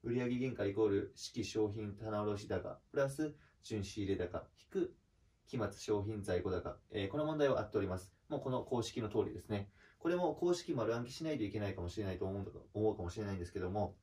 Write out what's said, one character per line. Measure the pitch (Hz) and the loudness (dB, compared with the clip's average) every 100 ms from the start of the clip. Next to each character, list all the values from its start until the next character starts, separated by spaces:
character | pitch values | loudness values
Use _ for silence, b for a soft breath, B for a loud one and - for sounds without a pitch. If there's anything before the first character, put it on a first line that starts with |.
売 | 120 | 0
上 | 123 123 123 | 0 2 2
原 | 127 | 0
価 | - | 0
イ | 101 | 0
コ | 101 | 4
ー | 107 | 4
ル | 98 - - | 4 2 -8
式 | - - | -8 -4
商 | 101 110 107 | -2 2 2
品 | 107 107 101 | 0 -6 -6
棚 | 110 104 | -2 0
卸 | 104 101 - | 2 -2 0
高 | - - - _ | -2 -2 -10 _
プ | 143 | 2
ラ | 139 | 2
ス | 139 151 B B B | 2 -2 B B B
純 | - 107 | -4 -4
仕 | 95 110 | -2 -2
入 | 98 | 0
れ | 95 | 0
高 | 113 82 - _ | 0 -4 -8 _
引 | - | -4
く | 190 339 - _ _ _ _ - | -2 -2 -4 _ _ _ _ -8
期 | 127 | -2
末 | 104 | -2
商 | - - 104 | -2 0 0
品 | 101 107 | 2 -4
在 | 98 98 | 0 0
庫 | 92 | 2
高。 | 90 87 - _ | 0 -2 -10 _
え | 104 98 | -2 0
ー、 | |
こ | 143 | 0
の | |
問 | 151 151 | 0 4
題 | 143 | 4
は | 127 | 4
合 | |
っ | 104 | 2
て | 107 | 0
お | |
り | 95 | 0
ま | 92 | -2
す。 | - b _ | -6 b _
も | 143 | -4
う | |
こ | 135 | -2
の | 127 | -2
公 | - 123 | 0 0
式 | 110 - | 0 -2
の | 104 | 0
通 | 110 | 2
り | 98 | 2
で | 95 | -2
す | - | -2
ね。 | 104 101 B B B | -2 -2 B B B
こ | 165 | 2
れ | |
も | 175 175 | 4 2
公 | - 175 | 2 2
式 | 175 - | 2 0
丸 | 139 110 | 0 2
暗 | 117 120 | 2 -2
記 | |
し | - | -4
な | 160 | -2
い | 139 | 0
と | |
い | 104 | 0
け | 110 | 0
な | 101 | -2
い | |
か | 87 | -2
も | 87 | -4
し | - | -2
れ | 98 | -2
な | |
い | 90 | -2
と | 95 | -2
思 | 98 | -2
う、 | 95 - - | -4 -10 -8
思 | 107 107 | 2 2
う | 104 | 2
か | |
も | 87 | -4
し | 113 | -4
れ | 101 | -4
な | |
い | 95 | -4
ん | |
で | |
す | 87 | -4
け | 95 | -4
ど | 92 | -2
も | 101 92 - | 0 -2 -4